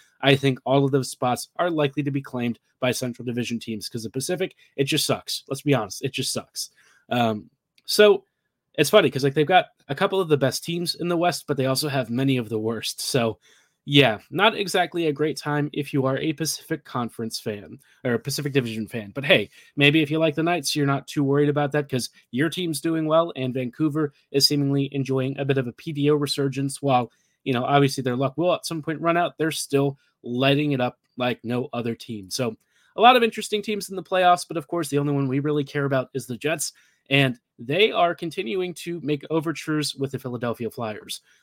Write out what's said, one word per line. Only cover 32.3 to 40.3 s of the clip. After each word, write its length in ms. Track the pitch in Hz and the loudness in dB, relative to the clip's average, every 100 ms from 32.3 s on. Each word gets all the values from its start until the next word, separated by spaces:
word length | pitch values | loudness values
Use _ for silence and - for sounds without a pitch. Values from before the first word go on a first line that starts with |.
| - 120 110 _ _ _ - | -4 -4 -6 _ _ _ 6
a 60 | |
lot 140 | 233 254 | 6 8
of 80 | |
interesting 400 | 226 220 - 208 | 4 -2 -4 -4
teams 260 | 202 208 - | -2 -6 -6
in 60 | 190 | -10
the 80 | |
playoffs, 440 | 160 185 180 175 - | -2 4 6 4 0
but 100 | 165 | -8
of 100 | - | -4
course 220 | 170 151 | -4 -2
the 100 | 139 | 0
only 140 | 143 | 0
one 140 | 139 135 | 0 0
we 120 | 135 | 0
really 240 | 147 147 | 0 -2
care 220 | 139 147 139 | -2 -2 0
about 260 | 135 123 | 0 -2
is 140 | 131 - | -8 -8
the 100 | 117 | -6
Jets, 360 | 147 160 - - _ _ _ | -4 -4 -6 -10 _ _ _
and 300 | 139 135 117 _ - | 2 2 0 _ -14
they 300 | 117 170 220 | -4 2 2
are 240 | - 175 165 | 4 2 0
continuing 580 | 170 190 208 190 180 | -6 -6 -4 -4 -4
to 280 | 165 170 170 | -8 -8 -6
make 240 | 143 147 - | -4 -4 -2
overtures 640 | 160 156 151 - 151 139 | -2 -2 -6 -2 -2 -2
with 180 | - 135 | -4 -6
the 80 | 139 | -6
Philadelphia 500 | 127 | -8